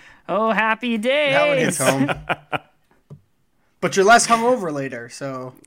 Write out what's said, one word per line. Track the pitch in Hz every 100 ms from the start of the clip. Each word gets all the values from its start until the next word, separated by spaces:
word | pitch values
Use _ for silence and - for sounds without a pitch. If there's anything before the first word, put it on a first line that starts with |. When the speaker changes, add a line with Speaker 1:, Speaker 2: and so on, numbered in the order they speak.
| - - -
Speaker 1:
Oh, | 190 220
happy | 202 220 220 240 226
days. | 233 285 294
Speaker 2:
That | 269 294
one | 277
hits | 247 -
home. | 131 135 135 131 - - - -
Speaker 1:
<laughs> | - _ _ _ _ - _ _ _ _ _ _
Speaker 2:
But | 180 180
you're |
less | 190 233 226
hungover | 226 233 254 175
later, | 147 135 123 120
so. | - 139 131 127 -